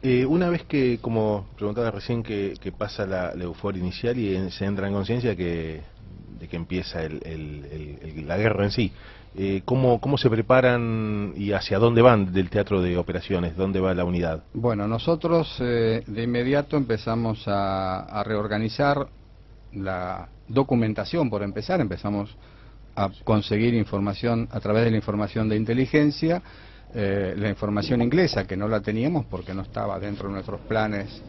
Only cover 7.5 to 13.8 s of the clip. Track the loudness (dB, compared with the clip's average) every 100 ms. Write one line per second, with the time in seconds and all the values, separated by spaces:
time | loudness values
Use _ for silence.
7.5 | -10 -12 -12 -12 -12 -12 -10 -4 2 2
8.5 | 2 0 2 -2 -2 -18 -20 -16 -4 -2
9.5 | -2 0 2 4 4 2 2 2 2 4
10.5 | 6 6 2 0 -2 0 -2 -4 -4 -2
11.5 | -2 0 4 6 8 8 8 4 2 2
12.5 | 2 2 2 2 0 0 -4 -2 0 0
13.5 | 0 0 2